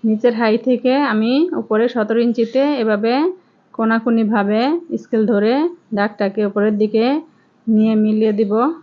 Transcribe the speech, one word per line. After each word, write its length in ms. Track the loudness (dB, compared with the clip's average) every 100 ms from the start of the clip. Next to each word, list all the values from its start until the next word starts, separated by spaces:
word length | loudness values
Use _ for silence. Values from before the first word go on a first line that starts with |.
নিচের 300 | 0 0 0 0
হাই 200 | 0 0
থেকে 360 | 0 0 2 0 0
আমি 260 | 0 0 0 0 -2
উপরে 300 | -2 0 0
সতেরো 300 | 0 -2 0
ইঞ্চিতে 440 | 0 0 0 0 0 0
এভাবে 340 | 0 0 0 0 0 -4 _ _ _
কোনাকুনিভাবে 880 | -4 0 0 0 0 0 0 0 0 0 -2 -4 -10
স্কেল 260 | -4 -2 0
ধরে 280 | 2 2 0 -2 -4 _
দাগটাকে 480 | -4 -4 -2 -4 -2 -4
উপরের 300 | 0 0 0
দিকে 280 | 0 0 0 -2 -6 _ _ _ 0
নিয়ে 260 | 2 2 2
মিলিয়ে 380 | 2 2 0
দিব। 200 | 0 0 0 0 -2